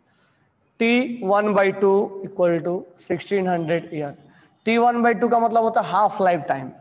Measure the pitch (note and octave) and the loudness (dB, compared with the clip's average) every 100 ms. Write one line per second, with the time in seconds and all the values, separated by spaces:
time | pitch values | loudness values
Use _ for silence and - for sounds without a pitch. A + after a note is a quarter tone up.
0 | _ _ _ _ _ _ _ - A#3 A#3+ | _ _ _ _ _ _ _ -2 2 2
1 | C4 A#3+ F#3+ G3+ G#3 G3 G3 G3 G3 G3 | 0 -4 0 0 2 2 2 2 2 2
2 | A3 - F#3+ - F3+ E3+ E3+ F3+ - - | 0 -6 -10 -2 0 0 -2 -6 -8 -16
3 | - E3+ - G3+ F#3 F3 D#3+ E3+ E3 D#3 | -8 -8 -4 -2 0 -2 -2 -4 -4 -8
4 | C#3+ - - _ _ _ - A#3 A#3+ A#3+ | -10 -12 -20 _ _ _ -2 2 2 2
5 | A#3 A#3 A#3 A#3 A3+ A3+ A3+ A3+ E3 F3+ | 0 2 0 2 2 2 2 0 0 0
6 | G#3 G3+ F#3 F3 C#3 C3+ C3 - | 0 2 0 0 -2 -6 -8 -16